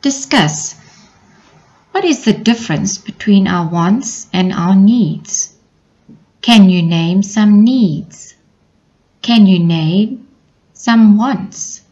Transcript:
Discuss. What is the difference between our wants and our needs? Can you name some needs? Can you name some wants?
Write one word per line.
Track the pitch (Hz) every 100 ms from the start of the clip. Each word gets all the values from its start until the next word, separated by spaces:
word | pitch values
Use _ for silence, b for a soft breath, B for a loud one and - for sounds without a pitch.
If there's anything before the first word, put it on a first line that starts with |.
Discuss. | 277 269 - 269 151 - - - b b b b _ _ _ _ _ _ _
What | 381 370
is | 262
the | -
difference | - 220 233 - 151 196 -
between | - - - 196 190
our | 180 165
wants | 170 170 220 - - -
and | - 185
our | - 170 190
needs? | 196 240 170 156 - - - _ _ _ _ _ _ - _ _
Can | - 233 190
you | 180
name | 165 165 165 185
some | 202 214 214 208
needs? | 220 262 202 151 - - - _ _ _ _ _ _ _ _ _
Can | - 233 196
you | 180
name | 170 165 156 185 220 254 - _ _ _ _
some | _ - 233 220 208
wants? | 240 196 190 - - - _